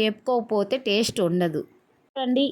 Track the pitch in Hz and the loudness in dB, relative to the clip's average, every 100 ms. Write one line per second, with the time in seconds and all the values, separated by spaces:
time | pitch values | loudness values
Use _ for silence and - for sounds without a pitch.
0 | 214 214 - 247 220 214 196 262 240 202 | 2 0 -2 -2 0 0 0 -2 0 0
1 | 226 - 175 180 170 151 - _ _ _ | 0 0 0 2 0 -2 -8 _ _ _
2 | _ 269 254 254 277 | _ -6 0 2 2